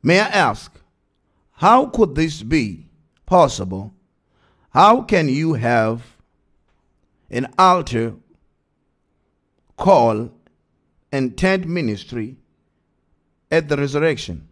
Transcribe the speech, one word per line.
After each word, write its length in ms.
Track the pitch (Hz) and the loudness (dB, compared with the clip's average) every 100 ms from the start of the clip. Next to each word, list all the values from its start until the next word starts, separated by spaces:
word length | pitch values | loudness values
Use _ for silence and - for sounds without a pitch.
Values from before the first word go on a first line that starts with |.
May 160 | 131 185 | 2 2
I 80 | 214 | 2
ask, 460 | 208 139 101 - _ _ _ _ _ _ _ _ | 0 0 -2 -14 _ _ _ _ _ _ _ _
how 340 | _ 190 247 277 | _ 4 4 2
could 300 | - 196 139 | 0 0 0
this 260 | 160 151 | -4 -4
be 460 | 110 156 107 85 - _ _ _ - | -4 -2 -2 -10 -20 _ _ _ 0
possible? 680 | 180 139 - 92 95 104 _ _ _ _ _ _ _ _ | 4 4 0 -8 -10 -12 _ _ _ _ _ _ _ _
How 320 | - 202 247 | 4 6 4
can 260 | 233 196 151 | 2 0 0
you 260 | 135 160 | -2 -2
have 480 | 143 117 117 110 117 117 _ _ _ _ _ _ _ _ _ _ _ _ | -2 0 0 0 -4 -12 _ _ _ _ _ _ _ _ _ _ _ _
an 160 | - 131 - | -8 -6 2
altar 560 | 185 180 151 120 113 101 _ _ _ _ _ _ _ _ _ _ _ _ _ _ _ - | 2 2 -2 -4 -6 -10 _ _ _ _ _ _ _ _ _ _ _ _ _ _ _ -4
call 560 | 190 175 117 107 117 _ _ _ _ _ _ _ _ | 4 4 4 0 -8 _ _ _ _ _ _ _ _
and 260 | 139 127 - | -4 -4 -2
tent 280 | 185 190 170 | 0 0 -4
ministry 720 | 175 127 101 - 120 110 139 _ _ _ _ _ _ _ _ _ _ _ | -6 -4 -6 -10 -12 -12 -14 _ _ _ _ _ _ _ _ _ _ _
at 160 | 160 151 | -2 0
the 80 | 143 | -4
resurrection? 720 | 143 143 160 139 - 78 78 | -2 -2 -2 -4 -8 -14 -16